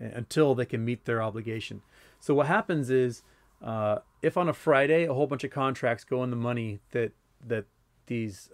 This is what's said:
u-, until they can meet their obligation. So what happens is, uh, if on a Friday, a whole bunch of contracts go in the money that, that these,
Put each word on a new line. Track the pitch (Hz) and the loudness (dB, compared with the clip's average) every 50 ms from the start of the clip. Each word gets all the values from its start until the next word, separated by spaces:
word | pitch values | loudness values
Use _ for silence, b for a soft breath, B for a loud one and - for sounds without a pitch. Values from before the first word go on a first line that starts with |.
u-, | 117 110 - | -12 -10 -8
until | 120 117 - - 156 156 143 131 | -10 -8 -4 2 2 4 4 4
they | 120 123 | 2 0
can | - - 117 113 | -2 -2 -4 -2
meet | 117 123 113 - | -2 -4 -4 -4
their | - 117 113 110 | -4 -2 -2 -2
obligation. | 110 101 113 104 113 110 113 - - 104 101 - b b b b b b b | -4 -4 -6 -8 -6 -6 -6 -8 -10 -12 -14 -18 b b b b b b b
So | - - 147 | 0 2 4
what | 143 143 147 | 4 4 4
happens | 180 208 160 - 175 151 135 120 | 2 0 2 0 -2 -2 0 2
is, | 131 131 127 123 120 - _ b b b b b b - - | 2 2 2 2 -2 -6 _ b b b b b b -14 -10
uh, | 113 113 110 107 107 107 - - _ _ - | -8 -4 -2 0 0 0 0 -4 _ _ -4
if | - 156 - | -2 -2 0
on | 180 180 160 | 2 0 0
a | 143 | -2
Friday, | - - 160 147 135 139 143 156 165 170 | -2 2 4 4 4 6 4 4 4 2
a | 160 135 | 2 0
whole | 127 151 135 | 0 0 0
bunch | 139 123 - | -2 -4 -6
of | 135 - | -6 -4
contracts | 143 131 135 131 - - 120 117 - - | -2 -2 -2 -2 0 0 -2 -2 -2 -4
go | - 131 127 127 | -4 -2 -2 -2
in | 127 | -2
the | 123 | -2
money | 120 117 120 123 120 113 110 101 101 _ _ | -2 -2 -2 -2 -2 -4 -6 -8 -10 _ _
that, | - 120 117 110 - _ _ _ _ _ - | -4 -2 -2 -2 -6 _ _ _ _ _ -6
that | 117 120 110 104 _ _ _ _ _ _ _ _ | -4 -4 -4 -4 _ _ _ _ _ _ _ _
these, | - 120 117 113 107 95 - - - | -6 -4 -4 -4 -6 -8 -12 -18 -18